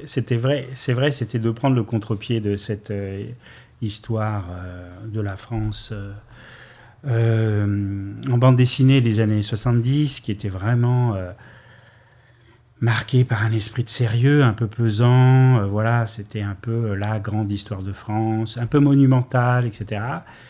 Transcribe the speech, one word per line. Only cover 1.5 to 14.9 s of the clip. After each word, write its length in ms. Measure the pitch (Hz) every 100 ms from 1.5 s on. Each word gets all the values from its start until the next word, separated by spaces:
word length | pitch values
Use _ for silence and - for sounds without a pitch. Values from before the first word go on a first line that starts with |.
| 113 135 123
le 80 |
contre-pied 560 | 107 117 - 104 - 117
de 160 | 101 101
cette, 360 | - 104 -
euh, 340 | 101 98 98 113 123 - - - -
histoire, 640 | 107 107 - 110 107 104 87
euh, 380 | 90 90 90 90 90 110
de 140 | 107
la 140 | 101 95
France, 540 | - 110 107 104 -
euh, 200 | 104 101 104 - - - - - - - _ 143
euh, 1080 | 113 113 113 110 104 101 101 98 98 98 110 135
en 60 | 120
bande 180 | 131 123
dessinée 440 | 123 - 131 135
des 200 | 117 107
années 240 | 107 107
soixante-dix, 760 | 104 107 123 120 120 143 147 -
qui 100 | -
était 180 | 104 104
vraiment, 640 | 95 107 120 120 123 120
euh, 180 | 98 90 - - - - - - _ _ _ _ _ _ _ _ -
marquée 420 | 117 110 - 127
par 200 | 127 107
un 80 | 110
esprit 320 | 110 104 123
de 60 | 120
sérieux, 540 | - 117 117 135 147
un 100 | 127
peu 140 | 104 110
pesant. 920 | - 117